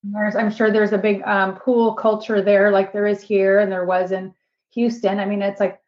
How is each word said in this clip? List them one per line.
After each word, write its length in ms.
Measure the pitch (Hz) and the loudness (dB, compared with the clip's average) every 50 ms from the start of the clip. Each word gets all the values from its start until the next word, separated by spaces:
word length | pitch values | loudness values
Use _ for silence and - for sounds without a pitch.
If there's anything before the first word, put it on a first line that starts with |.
| - | -10
There's, 320 | 202 202 208 208 208 - | -8 -4 -2 -2 -2 0
I'm 160 | 202 226 208 | 0 -2 -2
sure 200 | 214 - 233 214 | 0 0 0 2
there's 220 | 208 220 214 208 220 | 2 2 0 2 0
a 40 | 196 | 0
big, 220 | 190 214 202 196 - | 0 0 0 0 -2
um, 320 | 214 208 196 190 190 190 | -2 0 0 0 -2 -4
pool 380 | - - 254 247 233 226 226 220 | -6 -2 0 2 2 2 0 0
culture 460 | - - - 214 208 - - 220 202 | 0 0 0 0 0 -4 -2 -2 0
there, 300 | 190 202 202 196 196 208 | 2 4 4 4 4 4
like 220 | 202 196 196 190 - | 4 2 0 0 -2
there 140 | 208 208 208 | -2 0 0
is 140 | 208 196 | -2 -2
here 380 | - - 214 196 190 196 196 202 | -4 -2 0 2 2 4 4 4
and 120 | 208 196 | 2 2
there 140 | 196 185 180 | -2 -4 -2
was 260 | 180 185 180 185 180 | 0 0 0 0 -2
in 220 | 190 185 190 185 - _ _ _ _ _ _ _ _ | -4 -6 -6 -10 -16 _ _ _ _ _ _ _ _
Houston. 460 | 233 233 240 - - - - 202 202 | -2 -2 -2 -2 -2 -2 -2 -2 -2
I 60 | 196 | -4
mean, 160 | 196 208 202 | -4 -4 -2
it's 180 | 196 202 196 - | -2 -4 -2 -2
like 200 | 208 185 - _ _ | -4 -4 -4 _ _